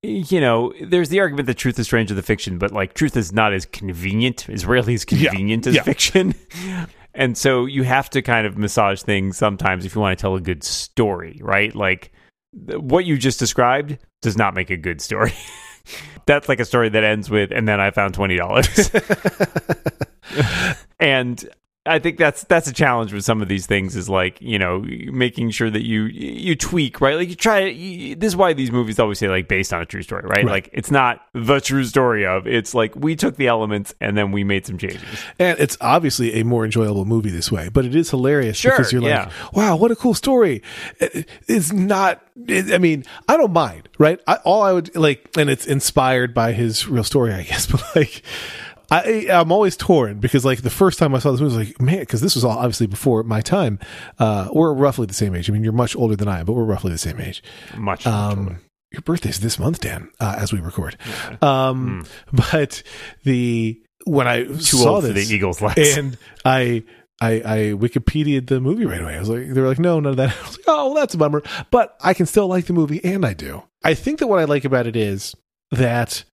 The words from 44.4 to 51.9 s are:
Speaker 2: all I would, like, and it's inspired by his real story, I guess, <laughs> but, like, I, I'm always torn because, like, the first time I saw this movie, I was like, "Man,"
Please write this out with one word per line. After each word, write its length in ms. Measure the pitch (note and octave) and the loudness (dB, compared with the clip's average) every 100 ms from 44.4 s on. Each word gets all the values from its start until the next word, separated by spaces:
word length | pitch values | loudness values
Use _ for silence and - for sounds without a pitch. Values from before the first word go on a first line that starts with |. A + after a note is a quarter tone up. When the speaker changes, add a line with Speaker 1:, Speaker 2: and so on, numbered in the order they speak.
Speaker 2:
all 180 | - G3+ | 2 4
I 100 | G3 | 4
would, 220 | F#3 E3 | 2 -2
like, 360 | - D#3 C#3 - - | 0 2 0 -4 0
and 100 | D3 | 0
it's 180 | C3+ - | 0 0
inspired 680 | C#3 - - C3 B2+ B2 | -2 2 2 4 2 2
by 180 | A#2+ A2+ | 0 0
his 340 | A2 A#2 G#2+ - | 0 0 -2 -2
real 180 | B2 | -2
story, 280 | G#2+ C#3+ A#2 | 2 2 2
I 100 | F#2+ | -2
guess, 220 | E2+ - - | -4 -4 0
<laughs> 40 | |
but, 100 | - E5 D5+ | -2 2 2
like, 260 | D3 - - - - - - - _ | 2 -2 -14 -12 -12 -14 -16 -20 _
I, 360 | D#3+ G#3+ A3 - | 0 2 -2 4
I'm 220 | F3+ E3 | 4 4
always 240 | F#3+ G3+ - | 4 2 0
torn 420 | - E3 A2+ G#2 | 4 4 4 -2
because, 260 | G#2+ C#3 | 0 2
like, 180 | C3 B2 | 2 0
the 80 | B2+ | -2
first 280 | - F#3+ - | 2 2 4
time 160 | D#3 | 2
I 40 | C3+ | 2
saw 100 | C#3+ | 2
this 100 | B2+ | 2
movie, 140 | D3 | 2
I 40 | A#2 | 0
was 100 | G#2+ | -2
like, 120 | - | 0
"Man," 240 | B2+ | 0